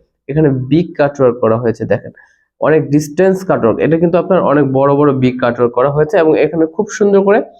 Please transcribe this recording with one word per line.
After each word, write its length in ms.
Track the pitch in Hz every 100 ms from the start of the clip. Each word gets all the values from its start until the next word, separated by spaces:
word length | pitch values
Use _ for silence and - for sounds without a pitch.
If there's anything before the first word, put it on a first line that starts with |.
| _ _ -
এখানে 220 | 147 151
বিগ 480 | 131 123 160 180 -
কাটওয়ার্ক 420 | 143 139 127 -
করা 180 | 110 117
হয়েছে, 280 | 120 110 110
দেখেন 260 | 110 - - _ _ _ _
অনেক 300 | 127 156 131
ডিসটেন্স 560 | 147 151 151 190 185 185
কাটওয়ার্ক। 340 | 135 113 95
এটা 180 | 123 160
কিন্তু 200 | 170 170
আপনার 240 | 180 180
অনেক 320 | 131 147 139
বড় 220 | 131 139 143
বড় 180 | 147
বিগ 260 | 131 127 123
কাটওয়ার্ক 360 | 123 120 120 123
করা 140 | 139
হয়েছে 280 | 147 151 185
এবং 220 | 156 117
এখানে 260 | 151 165 160
খুব 220 | - 202
সুন্দর 340 | - 208 196
করে 180 | 196 226 -